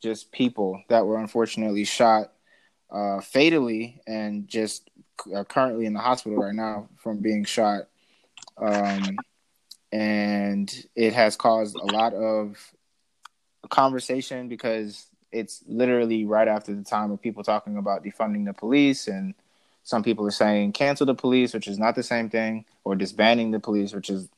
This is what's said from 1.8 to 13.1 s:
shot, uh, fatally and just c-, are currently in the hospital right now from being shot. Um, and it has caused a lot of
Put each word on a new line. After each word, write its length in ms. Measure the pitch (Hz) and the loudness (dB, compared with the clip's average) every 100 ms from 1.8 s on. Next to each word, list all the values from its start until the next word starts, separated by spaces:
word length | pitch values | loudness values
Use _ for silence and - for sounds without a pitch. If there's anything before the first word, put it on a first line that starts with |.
shot, 480 | 104 - 117 110 104 _ _ _ _ _ _ | -2 4 4 4 2 _ _ _ _ _ _
uh, 300 | 104 101 98 | -4 -2 -4
fatally 800 | - 131 160 165 123 110 117 - - | 0 4 6 6 2 -2 -6 -12 -10
and 400 | 110 107 104 101 | -6 -4 -6 -4
just 420 | 113 110 - _ _ _ - | -2 -2 -4 _ _ _ -18
c-, 100 | 98 | -8
are 120 | 98 98 | -8 -2
currently 400 | 139 131 113 110 | 0 2 0 -4
in 80 | |
the 60 | 104 | -2
hospital 380 | 123 127 110 107 | 0 0 0 -2
right 180 | 101 107 | -2 -4
now 320 | 110 107 107 _ | -6 -6 -12 _
from 200 | 113 107 | -8 -4
being 260 | 107 107 | 0 0
shot. 400 | 101 - 104 101 - _ _ _ _ - - - | -2 2 2 0 -6 _ _ _ _ -20 -20 -6
Um, 600 | 107 104 101 98 98 98 - _ _ _ _ - - | 0 0 0 0 -2 -6 -10 _ _ _ _ -20 -8
and 960 | 107 107 104 104 101 101 101 98 - - 117 | -2 0 0 0 0 0 -2 -4 -8 -10 0
it 180 | 113 | 2
has 220 | 120 107 - | 6 4 4
caused 400 | 123 113 107 98 | 2 2 0 -6
a 100 | 98 | -4
lot 280 | 110 117 | 2 2
of 440 | 110 110 110 104 101 - _ _ _ _ | 2 0 0 -2 -10 -20 _ _ _ _